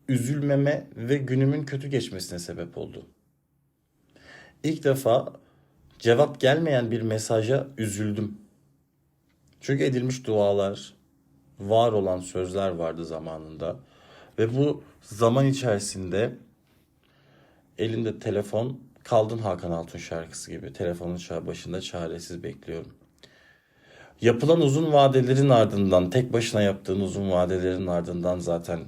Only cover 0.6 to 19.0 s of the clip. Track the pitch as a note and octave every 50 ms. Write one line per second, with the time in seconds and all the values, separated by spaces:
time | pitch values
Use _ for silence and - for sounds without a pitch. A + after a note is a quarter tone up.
0.6 | C#3 C#3 D3+ - - - - - A2+ A#2+ C#3 D3 C3 B2 B2+ C3 C3+ C3+ D3 D#3
1.6 | D3 C3+ C#3+ C3+ C#3 C#3+ C#3 A#2+ G#2+ - G2 F#2 F2+ - F2+ F2 - - F2 E2+
2.6 | F2 E2+ - - D#2 D2 - - - - _ _ _ _ _ _ _ _ _ _
3.6 | _ _ _ _ _ _ _ _ _ _ _ - - - - - - - _ _
4.6 | - D3+ D#3 D3+ - D3 C3 C3+ - G#2+ A#2 C3+ C3 - - - _ _ _ _
5.6 | _ _ _ _ _ _ _ _ - A#2 A#2+ A#2+ D3 C#3 C3+ - - B2+ C#3 D#3+
6.6 | E3 D#3 C#3+ B2 A#2+ A2+ A#2 A2+ A2 A2+ A2 G#2+ G#2+ - A#2 A2 A2 A2 C3+ C#3
7.6 | C3+ - - - A2 G#2 F#2+ G#2 A2 G#2 G#2 G#2 G#2+ G2+ - - - _ _ _
8.6 | _ _ _ _ _ _ _ _ _ _ _ _ _ _ _ _ _ _ _ _
9.6 | - - C#3 C3+ - C#3+ C3 B2 B2 B2+ B2+ - - - G#2+ G#2 G2+ G2+ G2+ G2+
10.6 | G2 G2 G2+ - - - - _ _ _ _ _ _ _ _ _ _ _ _ -
11.6 | G2 G2 G#2+ A2+ A#2 A#2+ A2 G#2 F#2+ F#2+ F#2 F2+ F2+ - - F#2 F#2 F2+ F2+ G2
12.6 | G2 F#2+ F2+ E2 E2+ E2 D#2+ E2 E2 D#2 D#2+ D#2 D#2+ E2 D#2+ D#2 D#2 D#2 D#2+ D2+
13.6 | D#2 E2 - - - _ _ _ - - - - - - _ - A2 A2+ A#2+ C3
14.6 | C#3+ D3 C#3 - - - - _ - - G#2+ G2 A#2 A2+ A#2+ C3+ C#3 C#3 C3+ C3+
15.6 | C3 A#2+ G#2+ G2+ G2 - - G2 F#2+ F2+ F2 G2 A2+ - - - - _ _ _
16.6 | _ _ _ _ _ _ _ _ _ _ _ _ _ _ _ _ _ _ _ _
17.6 | _ _ _ - G#2+ A2+ A2+ A2+ A#2 A2 G2+ - - A2+ G2 G2+ G#2 - - G#2+
18.6 | A#2 C3 C3+ - - - _ _